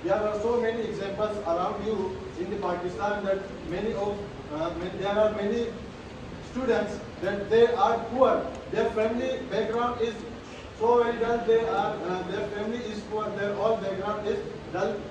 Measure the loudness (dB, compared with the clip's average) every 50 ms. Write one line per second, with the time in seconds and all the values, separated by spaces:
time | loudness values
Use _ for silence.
0 | 2 2 2 2 2 0 -2 0 0 2 2 2 2 0 0 0 -2 -4 -4 -4
1 | -4 -4 -2 -2 -2 -2 -2 -2 -2 0 0 0 0 0 -2 -2 -2 -2 0 0
2 | 0 -2 -4 -6 -8 -8 -6 -6 -4 -4 -4 -2 -2 -2 -2 -2 -2 -4 -4 -2
3 | -2 0 0 0 0 0 0 0 -2 -8 -10 -10 -8 -6 -4 -2 -2 -2 -2 0
4 | -2 -2 -2 -4 -6 -10 -10 -12 -10 -8 -4 -4 -2 -2 -2 -4 -6 -6 -4 -4
5 | -2 0 4 4 4 4 4 2 0 0 2 2 0 -2 -4 -8 -12 -12 -12 -14
6 | -14 -14 -14 -12 -12 -12 -12 -12 -12 -8 -6 -2 2 2 2 2 2 -2 -4 -8
7 | -10 -10 -8 -4 -2 -2 -2 -2 0 4 8 8 8 8 6 4 4 4 4 0
8 | -2 -2 4 6 6 6 6 4 0 -4 -6 -8 -8 -4 0 0 0 2 2 2
9 | 2 2 2 0 0 0 -2 -4 -4 -2 0 0 0 0 0 0 0 0 0 0
10 | -2 -2 -2 -6 -10 -10 -10 -12 -12 -14 -14 -14 -14 -14 -4 2 4 6 6 6
11 | 6 4 2 0 2 2 2 2 4 6 6 6 6 4 2 2 2 0 -2 -2
12 | -2 -2 -2 -2 -2 -4 -4 -4 -4 -4 -4 -4 -2 -2 -2 -4 -4 -6 -6 -8
13 | -6 -4 -2 -2 -2 -2 -2 -2 -2 -2 0 2 2 2 2 2 0 -2 -2 -2
14 | -2 -2 -2 -2 0 0 0 -2 -2 -6 -8 -10 -10 -6 -2 -2 0 0 -2 -4
15 | -6 -8